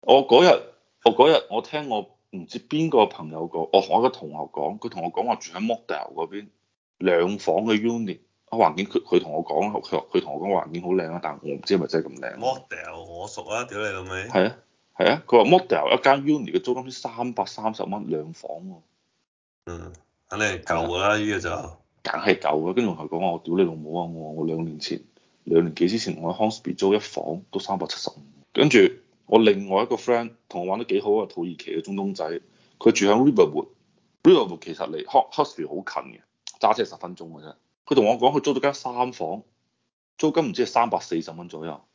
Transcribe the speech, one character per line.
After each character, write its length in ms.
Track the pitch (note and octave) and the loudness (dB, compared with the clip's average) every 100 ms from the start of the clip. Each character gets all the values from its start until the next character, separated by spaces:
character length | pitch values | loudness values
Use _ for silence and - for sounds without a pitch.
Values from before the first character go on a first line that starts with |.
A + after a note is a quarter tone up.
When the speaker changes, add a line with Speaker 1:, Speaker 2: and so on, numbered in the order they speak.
Speaker 1:
我 260 | - C3+ C3+ | 8 6 8
嗰 140 | A#2+ | 8
日， 200 | F3 - - _ _ _ A#2 | 8 6 0 _ _ _ 0
我 100 | G2+ | 6
嗰 120 | C#3+ | 6
日 120 | D#3 - | 6 2
我 100 | G#2+ | -8
聽 260 | A#2+ D3+ C#3+ | -6 -8 -4
我 120 | G#2+ F#2+ _ _ | -6 -6 _ _
唔 140 | F#2+ E2 | -14 -12
知 120 | A#2+ | -14
邊 300 | - D#3 D#3+ | -6 -2 2
個 160 | C#3 G#2 | 4 4
朋 240 | - D#2+ | 2 -12
友 180 | D#2+ E2 | -8 -6
講， 220 | E2+ D#2 | -6 4
我 80 | G2 | 4
同 200 | - F#2 | 4 2
一 20 | |
個 80 | B2+ | 2
同 200 | - D2+ | 0 -14
學 40 | D2+ C#2+ | -10 -10
講， 280 | - D2 G#2 | -6 -6 -6
佢 100 | A#2+ | -10
同 140 | F#2 | -8
我 80 | E2+ | -6
講 140 | E2+ A#2 | -4 -4
話 80 | G#2+ | -4
住 160 | - | -6
喺 120 | F2+ | -6
Mortdale 500 | A2 A2+ - D#2+ - D2 | -4 -4 -6 -8 -8 -8
嗰 120 | D#2+ | -8
邊， 200 | G2 G#2 _ _ _ _ _ | -10 -16 _ _ _ _ _
兩 400 | F#2 E2+ F2+ G#2 | 2 4 2 0
房 200 | - E2 | 0 0
嘅 220 | A2 G#2+ | 2 0
unit， 420 | A2+ A#2 G#2+ E2+ _ _ _ | 0 -2 -6 -8 _ _ _
啊， 80 | - | 2
環 180 | F2+ D#2 | 2 2
境 120 | G2+ | -2
佢， 160 | - | -2
佢 180 | - F2 | 2 0
同 120 | D#2+ | 2
我 120 | D2+ E2+ | -8 -2
講， 240 | D2+ G2+ G#2 | -2 -2 -4
佢， 300 | - D#2 - | -4 -6 0
佢 120 | F#2 | -2
同 100 | D#2 | -2
我 80 | C#2+ | -8
講 100 | F#2 | -2
環 200 | F#2 - | -2 -2
境 80 | E2+ | -8
好 60 | E2+ | -2
靚 220 | F#2 D#2+ | -2 -2
啊， 80 | E2+ | -6
但 180 | E2 C#2+ | -8 -8
我 60 | D2 | -8
唔 100 | C#2+ | -8
知 160 | - G2 | 0 0
係 20 | |
咪 60 | D#2+ | 2
真 180 | E2 | -2
係 40 | D2 | -4
咁 120 | C2 | -10
靚。 160 | B1+ - | -12 -4
Speaker 2:
Mortdale 640 | B2 - - E2+ E2+ E2 E2 | -4 -4 -10 -14 -12 -14 -14
我 220 | E2+ G2+ | -14 -12
熟 180 | - - | -12 -8
啊， 200 | A2 B2 | -8 -6
屌 120 | G2+ | -6
你 80 | G#2+ | -6
老 160 | F#2+ | -6
味。 220 | F#2 F#2 G2+ | -8 -10 -2
Speaker 1:
係 180 | G#2+ G2 | 0 0
啊， 80 | A#2+ _ _ _ _ | -2 _ _ _ _
係 140 | F2+ | 0
啊， 100 | C3+ - | 0 4
佢 160 | A#2+ | 4
話 40 | A2 | 6
Mortdale 520 | F3+ F3+ D#2+ D2 A#2 | 4 4 -2 2 2
一 20 | |
間 220 | C#3 C#3 | 4 2
unit 280 | C#3 D3+ A2+ A#2+ | 2 -2 0 -4
嘅 60 | |
租 100 | B2 | -2
金 160 | B2 B2+ | -6 -6
先 220 | B2+ A#2 | -12 -12
三 200 | A#2+ B2 | -6 -6
百 120 | A2+ G2 | -4 -6
三 260 | - A2 A2 | -4 -8 -6
十 80 | |
蚊 260 | F#2+ G2 - | -8 -8 -6
兩 240 | D#3+ D#3+ | -6 -6
房 160 | E3+ - | -14 -14
喎。 240 | - F#3 E3+ _ _ _ _ _ _ _ _ - | -14 -14 -18 _ _ _ _ _ _ _ _ -16
Speaker 2:
嗯， 260 | F2 E2+ E2+ _ _ _ | -14 -14 -20 _ _ _
肯 120 | G2 | -4
定 80 | G#2+ | -4
係 160 | F2+ | -4
舊 240 | - E2+ E2 | -4 -4 -2
㗎 100 | F2 | -2
啦， 200 | G2 G#2+ | 0 0
呢 120 | G#2 | 0
個 100 | G2 | -2
就。 100 | F2 F2 E2+ E2 _ _ | -4 -8 -10 -18 _ _
Speaker 1:
梗 160 | - - | -8 -2
係 180 | G#2 F2+ | 2 2
舊 220 | D2+ D#2 | 2 0
嘅， 140 | E2 | 0
跟 100 | F#2 | 0
住 80 | A2+ | 0
我 40 | D#2+ | -4
同 80 | D#2 | -6
佢 20 | |
講 80 | E2+ | -4
話， 100 | F#2 | -2
我 80 | E2+ | -4
屌 160 | - F2 | -2 2
你 80 | |
老 100 | F2+ D#2+ | 2 0
母 220 | D2+ E2+ | -8 -6
啊！ 60 | E2+ | -6
我， 240 | E2 D#2 | -8 -10
我 120 | D#2 D#2+ | -6 -4
兩 200 | D#2+ E2 | -2 -4
年 120 | D2+ | -8
前， 220 | - E2 - _ _ _ - | -8 -8 -10 _ _ _ 2
兩 180 | E2 | 4
年 100 | E2+ | 4
幾 140 | D2+ A#2 | 0 0
之 100 | A2+ | 0
前， 220 | G#2+ E2+ | -4 -6
我 120 | E2 | -6
喺 40 | F2 | -2
Hornsby 380 | A2 A2+ - - | -2 -2 -8 -2
租 180 | F#2+ | 2
一 60 | G#2 | 2
房 420 | - - - E2+ - | -2 -8 -8 -8 -8
都 120 | G2 | -10
三 160 | - G2 | -6 -4
百 100 | F2 | -4
七 80 | - | -8
十 140 | - | -10
五， 60 | - - _ _ | -12 -20 _ _
跟 180 | - C#3+ | 2 6
住 100 | D3 F#3 - _ _ _ | 8 6 4 _ _ _
我 140 | A2 | 4
另 300 | A2 G2 G2 | 6 4 0
外 140 | F#2+ | -2
一 20 | A#2 | 0
個 100 | A#2 | -4
friend 380 | - A#2 A#2 A#2 _ | -2 -2 -2 -14 _
同 140 | - | -8
我 40 | F2 | -4
玩 120 | G2+ | -4
得 40 | |
幾 160 | A#2+ F#2+ | -2 -2
好 120 | G#2 G#2 | 2 0
啊， 120 | G2 | 0
土 160 | - F2 | -8 -8
耳 100 | D#2+ | -8
其 140 | - | -8
嘅 100 | E2 | -8
中 140 | E2 G2 | -6 -6
東 180 | G2 | -6
仔， 120 | F#2+ D#2+ E2 _ _ _ _ | -6 -6 -8 _ _ _ _
佢 140 | A#2 | 4
住 140 | - G2+ | 4 4
喺 80 | G#2+ C#3 A2+ E2 D2+ - _ _ _ _ _ | 6 6 6 4 4 -8 _ _ _ _ _
Riverwood，Riverwood 380 | - F3+ G2+ E2+ | 8 8 6 -6
其 140 | - D#2+ | -12 -8
實 140 | D2+ | -8
離 160 | D#2 - | -8 2
Hor-，Hornsby 600 | C3+ - - D3 - D2 | 2 2 0 -2 -2 -10
好 100 | D2+ | -8
近 360 | - - C2 | -8 -8 -10
嘅， 80 | - _ _ - - | -20 _ _ -20 -2
揸 140 | G#2+ | 0
車 100 | A2 | 2
十 140 | G2+ F#2+ | -2 -6
分 180 | F2 F2+ | -14 -14
鐘 100 | E2+ | -16
嘅 120 | D#2+ | -18
啫。 140 | D2+ - _ _ - | -20 -20 _ _ 0
佢 100 | C3 | 4
同 100 | G#2+ | 4
我 100 | A2+ | 4
講， 220 | B2 C#3+ | 2 2
佢 40 | |
租 120 | C3 | -2
咗 60 | C#3 | 0
間 140 | A#2 | -2
三 200 | - B2+ B2 B2+ | -4 -8 -4 -4
房， 300 | A#2+ D#2+ G2 - _ _ _ _ _ _ _ | -4 -8 -8 -14 _ _ _ _ _ _ _
租 140 | D#3 | 0
金 180 | D#3 D3 | 0 -2
唔 40 | |
知 120 | G2 A#2+ | -2 0
係 40 | |
三 200 | - A#2 | 0 2
百 100 | F#2 | 0
四 220 | - E2+ | -2 -6
十 100 | D#2+ | -6
蚊 160 | E2 F2 | -14 -14
左 180 | D#2+ D#2+ | -12 -12
右。 160 | D2 _ | -12 _